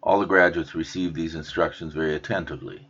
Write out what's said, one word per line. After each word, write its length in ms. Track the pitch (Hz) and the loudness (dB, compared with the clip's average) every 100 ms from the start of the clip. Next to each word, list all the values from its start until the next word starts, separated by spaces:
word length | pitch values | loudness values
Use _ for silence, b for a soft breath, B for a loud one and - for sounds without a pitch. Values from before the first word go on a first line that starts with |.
All 160 | - 101 | 4 2
the 80 | 92 | 6
graduates 480 | 95 90 85 78 82 | 6 6 4 -4 -6
received 400 | 80 92 90 78 | -6 -4 -4 -2
these 180 | 82 | -6
instructions 640 | 80 73 - 80 - 80 76 | -6 -8 -2 -2 -2 -10 -4
very 180 | 80 | -2
attentively. 760 | 76 - 98 82 69 - - - | -2 -4 -6 -6 -10 -12 -16 -20